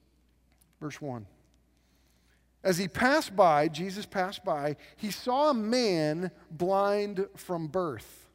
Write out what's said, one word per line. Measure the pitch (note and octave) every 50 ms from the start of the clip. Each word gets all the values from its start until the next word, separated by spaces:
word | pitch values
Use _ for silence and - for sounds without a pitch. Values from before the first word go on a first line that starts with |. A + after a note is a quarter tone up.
| _ _ _ _ _ _ _ _ _ _ _ _ _ _ _ -
verse | D#3 D3 C3 -
one. | D3+ C#3+ B2 A#2 G#2 - _ _ _ _ _ _ _ _ _ _ _ _ _ _ _ _ _ _ _ _ _ _ _ _ _ _ -
As | F#3+ F#3
he | E3 G3 E3+
passed | - - A#3 B3+ C#4+ D#4+ - - G3
by, | F#3 F#3+ E3+ D3+ D3 D3+ D#3+
Jesus | D3+ D3+ F3+ G3 F#3 G#3 G3
passed | - - G3+ F#3 F#3 - - -
by, | F#3+ D#3+ C#3+ C#3+ D3+ C#3+ - - - -
he | - - G#3 F3+
saw | - - B3 B3 C4+ D4+ D4+
a | C#4
man | A3+ G#3 G#3+ A#3+ B3+ A#3+ G#3+ F3+ D#3+ D#3 D3+ D3+ E3+ F#3 F3 - - - -
blind | D#3+ C#3+ F3 F#3 F#3+ G3 G3+ G3+ G3+ G#3 G#3 G#3 G3+ F3+ G3 G3 -
from | - - - F3+ E3 D#3+ D3+
birth. | C3+ F#3 F3+ D#3+ B2 G#2+ - - - - - _ _